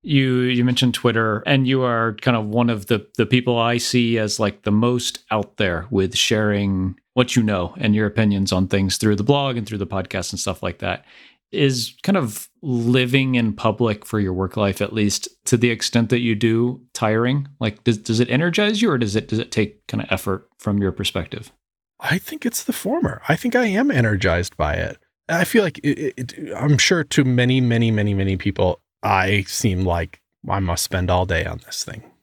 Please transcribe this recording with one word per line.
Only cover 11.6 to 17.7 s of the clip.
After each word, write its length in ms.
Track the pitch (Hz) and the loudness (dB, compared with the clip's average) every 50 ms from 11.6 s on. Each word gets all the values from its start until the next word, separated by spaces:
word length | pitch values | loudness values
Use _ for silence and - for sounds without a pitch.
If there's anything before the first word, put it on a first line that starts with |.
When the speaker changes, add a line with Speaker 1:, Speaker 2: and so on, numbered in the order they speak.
| 147 135 131 123 113 - - _ | 0 2 0 -2 -6 -8 -10 _
Speaker 1:
kind 140 | - - 196 | -2 0 0
of 320 | 190 139 113 104 - - - _ _ | 0 0 -2 -6 -10 -14 -16 _ _
living 720 | - 147 123 120 117 117 123 127 127 123 127 135 131 131 127 | -6 -4 -2 0 2 2 2 2 2 2 2 2 2 2 2
in 180 | 123 113 110 | 2 2 0
public 540 | 101 - - 110 104 - 123 113 104 - - | -2 0 0 -2 2 2 0 0 0 -4 -6
for 120 | - - 107 | -4 -2 -2
your 140 | 101 95 | 0 0
work 240 | 90 90 95 92 - | 0 -2 -4 -4 -2
life, 240 | 110 104 98 95 - | 0 0 0 0 -2
at 140 | 104 - - | -4 -4 0
least 340 | 110 104 101 98 - - - _ _ _ | 0 0 0 0 -2 -8 -10 _ _ _
to 140 | - - 113 | 0 2 4
the 120 | 120 120 | 4 2
extent 380 | 117 110 - - - 120 113 104 | 0 0 -4 0 0 0 2 2
that 120 | 127 120 | 0 0
you 140 | 123 117 113 | 0 0 0
do, 460 | 104 117 113 113 113 120 120 123 - - _ _ | 2 2 2 2 2 0 0 -2 -6 -14 _ _
tiring? 520 | - 120 107 107 110 117 123 135 147 139 - - _ | -2 -2 0 2 2 2 2 0 0 -2 -6 -8 _
Like, 240 | 117 107 | -4 -4